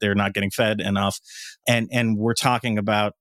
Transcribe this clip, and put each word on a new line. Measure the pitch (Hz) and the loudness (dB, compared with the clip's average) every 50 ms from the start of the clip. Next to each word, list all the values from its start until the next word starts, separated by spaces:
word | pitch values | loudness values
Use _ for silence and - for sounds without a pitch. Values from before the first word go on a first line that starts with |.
they're | 107 101 101 | 0 0 2
not | 104 101 98 | 2 0 0
getting | 98 101 98 95 | 0 -2 -2 -2
fed | - - 117 107 110 104 | 0 0 2 2 2 0
enough. | - 104 98 98 101 98 - - _ - - - - - - _ - - | 0 0 0 2 0 0 -2 -4 _ -18 -18 -16 -16 -16 -16 _ 0 0
And, | 120 117 113 - | 2 0 0 -2
and | 123 120 117 113 110 | -2 0 2 2 0
we're | 104 110 117 | 0 0 0
talking | 113 - - 131 123 113 - 120 110 104 | 0 2 2 2 0 2 0 -2 -2 0
about | 101 107 104 104 104 104 - _ | 0 2 2 2 2 0 -4 _